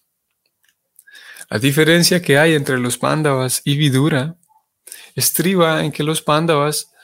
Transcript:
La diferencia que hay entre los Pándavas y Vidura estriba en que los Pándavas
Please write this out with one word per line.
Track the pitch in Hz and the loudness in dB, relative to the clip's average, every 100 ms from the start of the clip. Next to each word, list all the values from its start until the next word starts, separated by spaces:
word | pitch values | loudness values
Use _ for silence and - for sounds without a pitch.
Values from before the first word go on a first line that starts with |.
| _ _ _ _ _ _ _ _ _ _ _ - - - - | _ _ _ _ _ _ _ _ _ _ _ -20 -20 -20 -8
La | 107 | -2
diferencia | 135 143 156 170 165 180 | 0 2 4 4 2 0
que | 175 139 | 2 4
hay | 165 | 4
entre | 151 143 127 | 2 0 -2
los | 123 - | -4 -4
Pándavas | 139 151 151 131 127 - | -2 -2 0 -2 -2 -4
y | 143 143 | -4 0
Vidura | 151 131 151 143 151 - _ _ _ _ - - - | 0 2 0 0 -4 -10 _ _ _ _ -20 -20 -14
estriba | - 110 - 170 185 165 156 | -6 -4 -2 0 2 2 2
en | 156 | -2
que | - | -4
los | 151 160 | -4 -4
Pándavas | - 151 165 147 147 151 - _ | -2 0 2 0 0 -4 -10 _